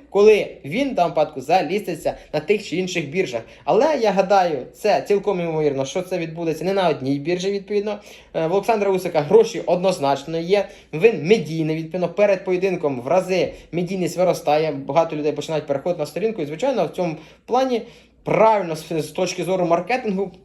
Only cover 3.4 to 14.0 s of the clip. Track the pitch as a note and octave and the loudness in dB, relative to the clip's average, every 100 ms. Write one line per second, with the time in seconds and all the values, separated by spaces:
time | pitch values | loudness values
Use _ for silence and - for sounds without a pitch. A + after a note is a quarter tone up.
3.4 | - - - F#3+ D4+ C#4+ G#3+ F#3+ F#3 G3 | -10 -8 0 2 2 2 2 2 4 4
4.4 | F3 C#3 - - G#3 E3+ - G3+ G3+ F3+ | 2 -2 -8 -4 0 0 2 0 0 -2
5.4 | E3+ D#3 D3 C3+ C3 F#3+ F3+ F#3 D#3+ D#3+ | -2 0 0 0 -4 -4 -4 -4 -6 -6
6.4 | E3+ D#3 F3 G3 F3 C3+ C3 C#3 D3 F3+ | -4 -2 -2 0 0 0 -2 -2 -2 -2
7.4 | G3 G3+ F#3+ G#3 G#3 G#3 - - - - | -2 -4 -4 -4 -4 -8 -12 -20 -8 -4
8.4 | D#3+ G3 G3+ G#3+ G3 F#3 F3+ D#3 D3 A3 | 0 0 2 0 2 0 0 -2 6 6
9.4 | A3 D#3+ - F3+ F#3+ F3 C#3 C#3 - E3 | 6 0 0 2 2 2 0 0 -2 -4
10.4 | E3+ G3+ G3 - - D#3 A3+ F3+ D3+ A3 | 0 0 0 -8 -10 4 4 4 2 2
11.4 | D3 D#3+ D#3 D#3+ D#3+ F#3 F3 F#3 G3+ F#3+ | 2 -2 -2 -2 -4 -4 -2 2 2 2
12.4 | F#3+ F3+ F#3+ F3 D3 B2+ B2 F3+ F3 F#3 | 0 0 0 0 -2 -2 0 0 2 0
13.4 | C3+ - - E3 F3 F#3+ | -2 -6 -8 -6 -4 -2